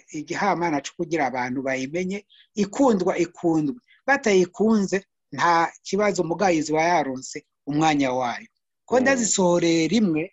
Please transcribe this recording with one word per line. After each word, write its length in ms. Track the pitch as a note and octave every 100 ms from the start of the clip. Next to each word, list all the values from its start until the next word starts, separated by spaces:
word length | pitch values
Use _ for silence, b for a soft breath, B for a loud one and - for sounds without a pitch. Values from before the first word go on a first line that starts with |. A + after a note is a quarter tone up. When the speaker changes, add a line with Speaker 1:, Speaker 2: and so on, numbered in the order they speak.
| _
Speaker 1:
igihamana 720 | D#3 D3+ D3+ G3+ E3 F3 D3
co 120 | -
kugira 320 | - E3 E3 E3+
abantu 360 | B2+ B2 C3
bayimenye, 640 | C3+ C3 C3 E3 F#3 G3+ - b b -
ikundwa, 600 | G3 - C4+ G#3 F3 F3
ikundwe. 580 | E3+ - E3+ D#3+ D3+ B2 _ b -
Batayikunze, 920 | C#4 A3 F#3+ F3+ - G#3+ A3 F#3+ G3 - _ _
nta 400 | C#3 E3 E3+ E3 -
kibazo, 420 | - G3 G#3 F3
mugayo 340 | E3 E3+ G3 E3
izoba 240 | D3+ D#3
yaronse 560 | E3 E3+ C3+ C3 B2+ D3+ - _ -
umwanya 440 | D3 D#3 D3 C3+
wayo. 360 | B2+ B2 G#2+ - _ _ _ -
Ko 60 | B3
Speaker 2:
Mm. 60 |
Speaker 1:
ndazisohoreye 840 | B3+ C4+ A3 - F3+ F3 E3+ E3 D#3+
rimwe, 340 | A3 G3+ D#3 F3